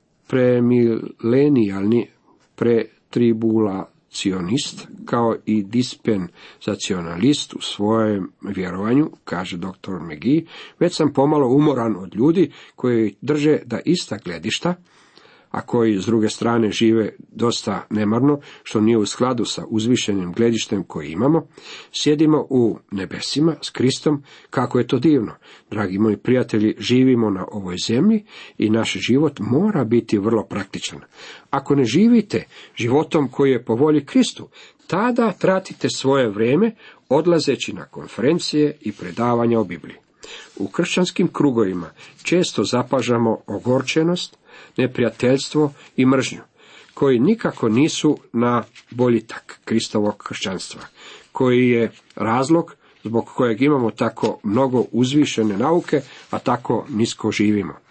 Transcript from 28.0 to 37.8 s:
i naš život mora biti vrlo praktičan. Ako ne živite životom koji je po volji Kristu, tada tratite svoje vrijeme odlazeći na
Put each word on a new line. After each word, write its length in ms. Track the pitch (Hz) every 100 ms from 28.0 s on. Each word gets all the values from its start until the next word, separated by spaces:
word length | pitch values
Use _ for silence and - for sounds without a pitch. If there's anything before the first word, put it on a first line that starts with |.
| 202 220 - - - -
i 120 | 107
naš 220 | 110 107
život 480 | 92 - 127 156 143
mora 440 | 104 127 214 185
biti 340 | 113 117 110 107
vrlo 260 | 101 113
praktičan. 560 | - 98 98 87 - 73 - - - - _
Ako 240 | 135 -
ne 100 | 143
živite 600 | 120 139 226 240 - 113 - - - -
životom 520 | 120 139 156 165 131
koji 220 | - 139
je 140 | 123
po 100 | -
volji 300 | 113 156 151
Kristu, 440 | 147 262 - - 78 - - _ -
tada 460 | 170 233 247 226
tratite 560 | - 170 190 185 - 127
svoje 380 | - 131 139 117
vrijeme 460 | 101 113 147 226 - - - -
odlazeći 640 | 139 165 170 139 120 -
na 120 | 87